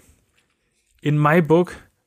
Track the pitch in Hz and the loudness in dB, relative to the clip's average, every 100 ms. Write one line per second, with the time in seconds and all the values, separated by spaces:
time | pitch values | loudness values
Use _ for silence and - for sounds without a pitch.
0 | - _ _ _ _ _ _ _ _ _ | -12 _ _ _ _ _ _ _ _ _
1 | 147 147 147 170 151 165 175 - - _ | -4 -2 0 0 2 0 0 -8 -20 _